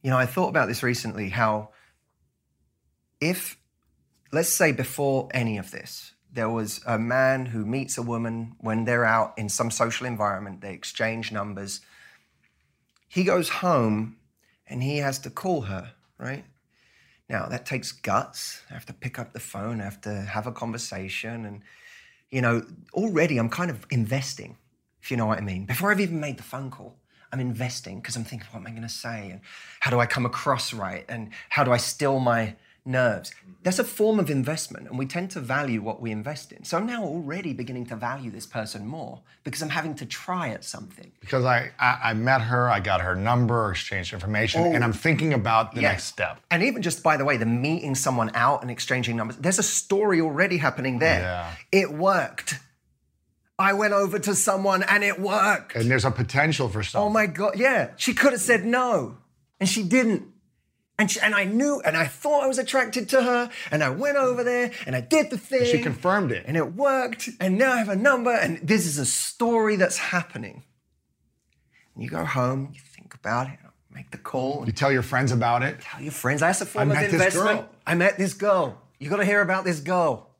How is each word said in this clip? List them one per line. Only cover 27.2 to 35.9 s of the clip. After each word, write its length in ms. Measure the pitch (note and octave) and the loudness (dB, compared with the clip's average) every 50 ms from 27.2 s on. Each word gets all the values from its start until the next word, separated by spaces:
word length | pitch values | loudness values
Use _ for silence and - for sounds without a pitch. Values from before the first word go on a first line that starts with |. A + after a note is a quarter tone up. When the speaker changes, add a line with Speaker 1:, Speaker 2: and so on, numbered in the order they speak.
| _ _ - | _ _ -6
Speaker 1:
I'm 80 | C3 | -4
investing 600 | B2+ B2+ A#2 A2 C3 A#2+ A#2+ - - F#2 F#2+ G#2 | -4 -4 -4 -4 -6 -6 -6 -8 -12 -12 -14 -12
'cause 140 | A#2 - - | -10 -10 -8
I'm 80 | A#2+ A2+ | -8 -8
thinking, 220 | - - A2+ G2+ - - | -10 -10 -14 -14 -14 -16
"What 80 | A2+ | -14
am 60 | F#2 | -14
I 40 | A2+ | -14
gonna 180 | A2+ A2+ A2+ A2 | -12 -12 -10 -10
say? 420 | - - - B2 A#2 A2 G2+ G2 | -10 -10 -10 -10 -10 -10 -12 -14
And 100 | F2+ G2 - - - - - - - - | -16 -16 -18 -20 -20 -20 -20 -20 -10 -4
how 100 | - C#3 | -2 2
do 80 | B2 A#2+ | 4 4
I 80 | A#2+ | 4
come 180 | A#2 - C3 A#2+ | 2 2 -2 -2
across 460 | B2 - - - D3 C3+ A#2+ - - - | -2 -4 -2 0 0 0 0 -2 -6 -6
right? 320 | A2+ G2 F#2 F#2 F#2 - - | -6 -8 -8 -8 -10 -10 -10
And 220 | A#2+ A#2 A2 G#2+ - - - - | -10 -10 -10 -12 -14 -18 -12 -4
how 160 | - - C#3+ | 0 2 4
do 80 | B2+ B2 | 4 4
I 60 | A#2+ | 2
still 420 | - - - - D3+ C#3 C3+ C3 | 2 -2 -4 0 0 2 2 2
my 340 | C3 B2 A#2 A#2 A2+ G#2+ A2 _ _ _ _ _ _ | 2 2 2 2 0 -2 -6 _ _ _ _ _ _
nerves?" 460 | C3+ B2+ B2+ B2+ A#2+ G#2+ F2+ - - - - _ - - _ - | -2 0 2 4 4 2 0 -6 -12 -18 -18 _ -20 -20 _ -2
That's 160 | F3+ F#3 - | -2 0 0
a 40 | A#3+ | 0
form 360 | - - - G#3+ G#3+ A3 G#3+ | -2 0 2 2 4 4 2
of 100 | F3+ C#3+ | 2 2
investment, 560 | D3+ C3+ B2 C3 D#3 D#3+ - - - - - - | 0 0 0 -2 -4 -4 -6 -10 -10 -14 -14 -10
and 80 | - | -8
we 80 | B2+ C3+ | -6 -6
tend 260 | C3+ - E3+ F3+ F#3+ - | -4 -4 -6 -6 -6 -8
to 80 | - | -10
value 420 | C3+ A#2 C3 C#3 D3 C3+ A#2 A2 G2 | -6 -2 -2 -2 0 0 -2 -2 -2
what 180 | A2 | -6